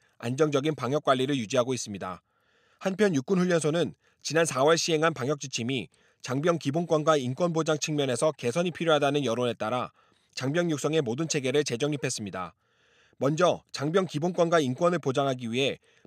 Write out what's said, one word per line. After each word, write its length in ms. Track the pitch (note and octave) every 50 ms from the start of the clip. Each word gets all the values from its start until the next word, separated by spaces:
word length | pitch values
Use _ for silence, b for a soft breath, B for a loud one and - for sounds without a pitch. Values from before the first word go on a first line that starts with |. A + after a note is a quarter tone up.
| _ _ _
안정적인 580 | - A#2 A#2+ C3 C#3 D#3 D3+ C#3+ C3+ C#3 D#3 D3+
방역 280 | - B2+ A#2 C#3+ D3+ -
관리를 320 | C#3+ C3+ B2+ B2+ C#3 D3
유지하고 360 | B2+ A2 F#2+ B2+ B2 A#2+ C3 C3
있습니다. 480 | A#2+ - G#2+ G2+ F2+ F#2 F#2 F2+ - _ _ _ _ _ _ _ _ _ _ _ -
한편 360 | - G3 F#3+ F3 G#3+ G3+ E3
육군훈련소는 800 | C3+ B2 - G3 F3+ F3+ F3+ F3 D#3+ D#3 D3+ D#3 F3 D3+ G2 - _ _ _ _ _ -
지난 220 | - D3 D#3+ E3+
사월 320 | C3+ C3 B2+ C3+ D#3 E3+
시행한 360 | D#3+ - F3 D#3+ D3+ D#3+ E3 C#3+
방역 260 | - B2 C3+ D3+ C#3+
지침이 480 | - C3 - B2+ A2+ B2 C#3 A#2+ F2+ - b b b b b b
장병 360 | b - B2+ C#3 D3+ F3 E3+
기본권과 580 | D#3 - C#3 C#3 E3+ F3 D#3+ D#3+ D3+ D3 D#3+ D#3
인권 360 | D3 B2 B2 C3 - F3 F3 D#3
보장 240 | E3 D#3 D#3+ D#3
측면에서 560 | D3 - D#3+ D3+ D3 C#3 C3 B2 A#2 D#3 D#3 D3
개선이 380 | - B2+ A#2+ - E3+ F3+ F3+
필요하다는 520 | - - E3+ E3 D#3 C#3+ C#3+ C#3 C#3+ D3 C#3
여론에 300 | B2+ A2+ A#2+ B2 A#2+ G#2+
따라 380 | - G#2 A2 B2 B2 G#2+ - _ b b b b b b b b
장병 360 | - B2+ C3+ D3 F3 F3 E3+
육성의 300 | D3+ C3+ - D3 D#3 D#3+
모든 280 | C#3 - A#2+ C#3 E3 D#3
체계를 340 | - D3 B2+ B2+ B2+ D3 D3
재정립했습니다. 920 | - A#2+ A2 C#3+ D3 D#3+ - - C3 - - G#2+ G2 F2 F#2 F2+ E2 - b b b b b b b b b b b b
먼저 460 | b B2 C#3+ D#3 D3+ F3+ E3 A2 E2+ - _
장병 360 | - - C#3+ D#3 E3+ G3 F#3
기본권과 520 | D3 - C#3+ D#3+ F3+ F3+ F3+ E3+ E3 E3+ E3
인권을 400 | C#3+ B2 B2+ - F3 F3 F3+ D#3
보장하기 520 | - C#3 B2 C#3+ C#3 C#3 C3 B2 A#2+ A2+
위해 280 | A#2 B2+ C#3 A#2 F2 - b b b b b